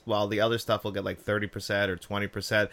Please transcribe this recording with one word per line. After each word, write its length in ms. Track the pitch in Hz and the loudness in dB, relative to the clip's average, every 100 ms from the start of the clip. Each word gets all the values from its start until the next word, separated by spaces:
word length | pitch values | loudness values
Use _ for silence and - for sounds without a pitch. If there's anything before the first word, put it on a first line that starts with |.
| - | 0
while 200 | 104 104 | 0 2
the 140 | 107 | 4
other 160 | 113 117 | 2 2
stuff 280 | - 107 | 0 -2
will 80 | 107 | -2
get, 120 | 98 | -4
like, 160 | 98 92 | -4 -4
thirty 280 | - 104 104 | -2 -2 -2
percent 420 | 104 - 101 98 | -6 -2 0 0
or 60 | 90 | -2
twenty 320 | - 101 101 | -4 -4 -4
percent. 420 | 104 - 107 101 | -4 0 2 2